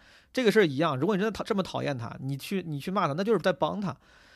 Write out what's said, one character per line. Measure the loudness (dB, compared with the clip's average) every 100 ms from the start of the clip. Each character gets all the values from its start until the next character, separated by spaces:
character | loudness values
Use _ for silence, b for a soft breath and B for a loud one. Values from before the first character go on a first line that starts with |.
| b b b
这 | 2
个 | 4
事 | 6
儿 |
一 | 4 4
样， | 0 2
如 | 0
果 |
你 | 2
真 | 0
的 |
讨-， | -2
这 | -2
么 | -2
讨 | -2 -2
厌 | -4 -4
他， | -8 -8
你 | -6 -6
去， | -4 -6 -4
你 | -6
去 | -4
骂 | 0 0
他， |
那 | 0
就 | 0
是 | 2
在 | 2
帮 | 0 0 -2
他， | -6 -8 b b b